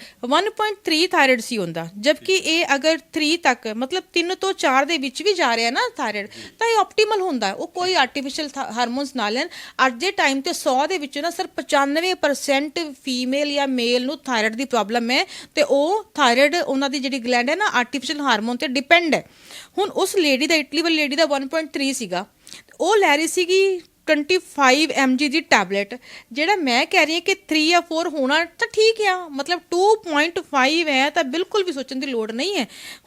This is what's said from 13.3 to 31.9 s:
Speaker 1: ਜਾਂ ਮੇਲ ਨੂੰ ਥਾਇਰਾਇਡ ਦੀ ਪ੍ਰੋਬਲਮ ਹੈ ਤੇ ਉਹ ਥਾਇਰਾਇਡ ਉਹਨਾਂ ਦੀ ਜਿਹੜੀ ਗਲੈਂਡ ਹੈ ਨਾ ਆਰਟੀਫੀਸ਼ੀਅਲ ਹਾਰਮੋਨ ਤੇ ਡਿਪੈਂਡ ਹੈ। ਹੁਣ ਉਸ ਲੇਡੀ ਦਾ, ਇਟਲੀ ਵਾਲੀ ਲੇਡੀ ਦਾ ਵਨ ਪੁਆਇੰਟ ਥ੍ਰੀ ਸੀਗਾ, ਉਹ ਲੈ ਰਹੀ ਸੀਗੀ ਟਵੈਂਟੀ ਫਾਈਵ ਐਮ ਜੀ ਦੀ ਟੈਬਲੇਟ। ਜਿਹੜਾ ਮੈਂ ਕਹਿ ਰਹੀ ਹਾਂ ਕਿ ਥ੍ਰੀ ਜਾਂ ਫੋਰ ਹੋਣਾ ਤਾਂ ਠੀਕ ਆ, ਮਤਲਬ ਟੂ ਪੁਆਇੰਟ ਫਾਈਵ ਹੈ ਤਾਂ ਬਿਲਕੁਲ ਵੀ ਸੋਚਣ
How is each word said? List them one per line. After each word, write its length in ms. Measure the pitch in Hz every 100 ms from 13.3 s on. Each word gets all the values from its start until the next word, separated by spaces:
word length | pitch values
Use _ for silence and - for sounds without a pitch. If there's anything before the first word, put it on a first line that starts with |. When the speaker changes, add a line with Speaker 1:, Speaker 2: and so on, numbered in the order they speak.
| 277 294
Speaker 1:
ਜਾਂ 140 | 285 277
ਮੇਲ 380 | 254 233 247 254
ਨੂੰ 120 | 311
ਥਾਇਰਾਇਡ 380 | - 240 220 220
ਦੀ 100 | 269
ਪ੍ਰੋਬਲਮ 460 | 233 202 240 233
ਹੈ 160 | 269 381 - - -
ਤੇ 60 |
ਉਹ 500 | - 277 302 427 403
ਥਾਇਰਾਇਡ 420 | - 247 233 285 349
ਉਹਨਾਂ 340 | - 269 277
ਦੀ 100 | 277
ਜਿਹੜੀ 200 | 262 262
ਗਲੈਂਡ 300 | 233 240 240
ਹੈ 60 | 339
ਨਾ 100 | 415
ਆਰਟੀਫੀਸ਼ੀਅਲ 540 | 240 240 285 240 294
ਹਾਰਮੋਨ 380 | 285 220 220 240
ਤੇ 100 | 311
ਡਿਪੈਂਡ 480 | 254 269 339 339 214
ਹੈ। 100 | - - - - - -
ਹੁਣ 120 | 403
ਉਸ 260 | - 381 403
ਲੇਡੀ 320 | 302 262 294
ਦਾ, 80 | 330
ਇਟਲੀ 260 | 277 294
ਵਾਲੀ 140 | 339 320
ਲੇਡੀ 200 | 294 285
ਦਾ 100 | 311
ਵਨ 220 | 277 269
ਪੁਆਇੰਟ 260 | 320 311
ਥ੍ਰੀ 200 | 330 277
ਸੀਗਾ, 320 | 262 208 175 202 _ - - _ _
ਉਹ 180 | 320 427
ਲੈ 200 | 359 285
ਰਹੀ 100 | 320
ਸੀਗੀ 540 | - 349 370 392 370 - _ -
ਟਵੈਂਟੀ 300 | 302 294 370
ਫਾਈਵ 540 | - - 269 269 311
ਐਮ 260 | 254 269 254
ਜੀ 100 | 294
ਦੀ 140 | 302
ਟੈਬਲੇਟ। 540 | 311 240 185 196 202 247 - - -
ਜਿਹੜਾ 240 | 240 320 403
ਮੈਂ 300 | 285 240 320
ਕਹਿ 200 | 381 302
ਰਹੀ 80 |
ਹਾਂ 80 | 330
ਕਿ 120 | 339
ਥ੍ਰੀ 360 | 392 - 311 311
ਜਾਂ 120 | 349
ਫੋਰ 280 | 339 320 339
ਹੋਣਾ 360 | 302 262 302 339
ਤਾਂ 220 | - 453
ਠੀਕ 340 | 427 440 440
ਆ, 260 | 415 370 349
ਮਤਲਬ 340 | 269 277 349 -
ਟੂ 240 | 349 392 440
ਪੁਆਇੰਟ 440 | 370 294 320 339
ਫਾਈਵ 480 | - 285 262 320 320
ਹੈ 220 | 262 277
ਤਾਂ 140 | -
ਬਿਲਕੁਲ 400 | 285 311 370 440
ਵੀ 80 | 359
ਸੋਚਣ 240 | 277 262